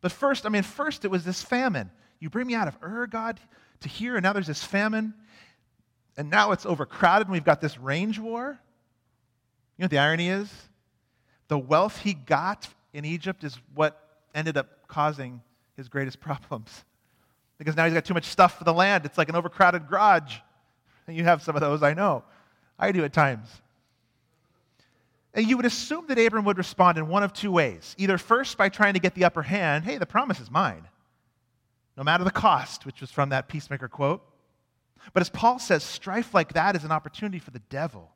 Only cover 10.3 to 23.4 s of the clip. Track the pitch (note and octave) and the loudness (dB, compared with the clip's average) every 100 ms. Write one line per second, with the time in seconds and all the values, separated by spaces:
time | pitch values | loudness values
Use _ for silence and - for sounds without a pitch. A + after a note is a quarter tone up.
10.3 | F#3+ G3+ - - _ _ _ _ _ _ | -2 -4 -12 -20 _ _ _ _ _ _
11.3 | _ _ D3 B2+ D3+ G3+ - G#3 F3 C3 | _ _ -6 2 2 2 -2 -6 -6 0
12.3 | D3+ F3 G#3 - _ _ D3 D3+ E3+ F#3 | 0 0 -6 -12 _ _ -12 -6 -6 -6
13.3 | F#3 D3+ A#2+ _ C#3 D#3 D3+ _ _ _ | -8 -10 -12 _ 0 0 0 _ _ _
14.3 | D3+ D#3+ D3 C3+ _ _ - D3+ D3 B2+ | -6 -4 -2 -4 _ _ -2 -2 -2 -12
15.3 | B2 _ _ _ - B2+ C#3 C3+ - D#3 | -14 _ _ _ -18 -10 -6 -6 -8 -10
16.3 | C#3+ - A2+ A2 - _ _ _ _ _ | -10 -8 -14 -12 -20 _ _ _ _ _
17.3 | _ _ _ D#3 D#3 E3 E3 - F3 - | _ _ _ -2 2 4 2 0 -2 -2
18.3 | - F3+ - E3+ E3 F#3+ G3 D3 - D#3 | 6 6 6 0 4 4 4 0 -2 0
19.3 | E3+ E3+ - F#3 F3 D3 G3 G#3 F3+ C#3+ | 0 -4 4 4 4 -2 2 6 6 2
20.3 | A2 _ _ _ _ _ _ - E3 E3+ | -18 _ _ _ _ _ _ -14 -2 4
21.3 | E3 D3+ D3 D3 D3+ D3 D#3 G3+ C3+ - | 4 2 -2 0 2 2 2 0 0 -6
22.3 | _ _ _ _ _ G3+ F#3+ D3 D3+ C#3+ | _ _ _ _ _ -2 0 0 2 2
23.3 | A#2 | 2